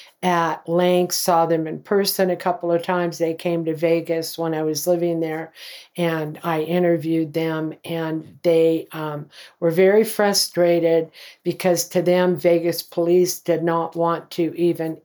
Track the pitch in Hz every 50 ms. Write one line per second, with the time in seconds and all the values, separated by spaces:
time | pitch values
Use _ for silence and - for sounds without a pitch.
0 | - - _ _ - 180 175 170 165 160 156 - - - 170 175 180 180 180 180
1 | 180 175 - - - - 175 165 165 165 165 160 160 160 160 156 - - 214 202
2 | 196 190 - - 190 185 175 175 - 185 175 - - 170 170 170 170 - 185 180
3 | 175 170 160 156 170 160 160 165 - 180 170 170 165 160 160 151 170 165 165 170
4 | 160 165 165 165 160 160 - - 165 165 160 156 156 156 151 147 - 180 180 170
5 | 175 175 165 165 165 160 156 160 160 156 - - - - - - - - _ -
6 | 175 170 165 160 156 151 151 - - 170 165 160 156 156 170 180 180 170 170 165
7 | 147 160 165 165 160 151 143 165 160 160 160 156 160 156 156 - _ - 170 165
8 | 160 160 160 160 156 - - - - 175 165 165 165 165 165 160 - - - 160
9 | 156 156 147 147 151 - _ - - - _ _ 175 165 160 170 190 190 202 214
10 | 226 220 - - 208 202 196 190 - - - 175 175 170 170 170 165 165 165 165
11 | 160 160 - - - - - _ _ 175 170 - - 185 156 165 170 - - 185
12 | 170 175 180 180 180 180 180 147 - 175 170 170 165 170 165 - - - - 175
13 | 170 170 175 180 180 180 - - - - 165 156 160 170 165 170 165 165 - 165
14 | 165 165 170 156 - - - - 170 160 - - 170 175 160 165 165 160 160 156